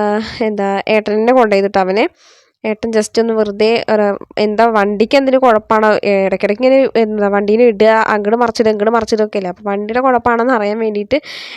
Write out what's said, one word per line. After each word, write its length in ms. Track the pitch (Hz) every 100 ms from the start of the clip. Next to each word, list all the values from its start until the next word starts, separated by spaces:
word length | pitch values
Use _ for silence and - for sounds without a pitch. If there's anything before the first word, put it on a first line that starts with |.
| 208 214 220 -
എന്താ, 300 | 220 208 196 196 -
ഏട്ടൻ 240 | 220 214
തന്നെ 200 | 214 226
കൊണ്ടുപോയത് 380 | 262 220 196 196
ട്ടോ 100 | 196
അവനെ. 260 | 185 196 320 _ _ _ _ _
ഏട്ടൻ 260 | 220 214 233
just 280 | 220 214 226
ഒന്ന് 140 | 226
വെറുതെ 500 | 220 208 202 214 233 -
ഒരു, 160 | 214 208 202 - -
എന്താ, 260 | 214 208 233
വണ്ടിക്ക് 460 | 220 202 202 226 277
എന്തെങ്കിലും 240 | 269 262
കുഴപ്പമാണോ, 480 | 254 214 - 220 214 208
ഏ, 100 | 202 196
ഇടയ്ക്കിടയ്ക്ക് 380 | 190 185 196 208
ഇങ്ങനെ, 160 | 254 269 262 -
എന്താ, 320 | 220 214 202
വണ്ടീനെ 360 | 202 208 220
ഇടുക, 260 | 247 202 220 220 220
അങ്ങട് 280 | 214 208 233
മറിച്ചിടുക, 340 | - - 220
ഇങ്ങട് 200 | 214 208
മറിച്ചിടുകയൊക്കെ 480 | 233 220 220 214 214
അല്ലേ. 120 | 185
അപ്പൊ 120 | 185
വണ്ടിയുടെ 360 | 208 202 208 240
കുഴപ്പമാണെന്ന് 540 | 262 247 240 233 240
അറിയാൻ 240 | 240 208 214
വേണ്ടിയിട്ട്, 400 | 220 208 208 294 - - -